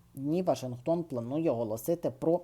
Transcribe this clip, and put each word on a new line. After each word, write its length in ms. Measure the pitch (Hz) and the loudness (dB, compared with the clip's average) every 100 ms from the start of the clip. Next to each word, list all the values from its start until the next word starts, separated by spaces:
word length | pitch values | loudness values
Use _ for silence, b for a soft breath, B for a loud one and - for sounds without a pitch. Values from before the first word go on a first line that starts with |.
| - | -16
дні 280 | - 139 165 | -6 -2 0
Вашингтон 600 | 180 131 127 120 165 170 | 2 0 -2 -4 0 0
планує 460 | 165 123 117 147 165 | 0 -4 -2 0 2
оголосити 600 | 117 117 113 - 165 147 | 2 0 -2 0 0 -2
про 300 | 127 160 165 | -2 2 2